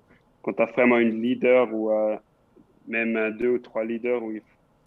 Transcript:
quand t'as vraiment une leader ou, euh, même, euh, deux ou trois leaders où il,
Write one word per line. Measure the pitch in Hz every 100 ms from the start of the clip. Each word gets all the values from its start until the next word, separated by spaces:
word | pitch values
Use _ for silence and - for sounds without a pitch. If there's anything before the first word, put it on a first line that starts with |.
| _ _ _ _
quand | -
t'as | 101 113
vraiment | - 123 120
une | 117 110
leader | 120 127 123 127 113
ou, | 110 110
euh, | 107 107 107 _ _ _ _ _ _ -
même, | 113 113 113
euh, | 110
deux | 107 123
ou | 123
trois | 123 110
leaders | 113 117 123 120
où | 113
il, | 107 _ _ _ _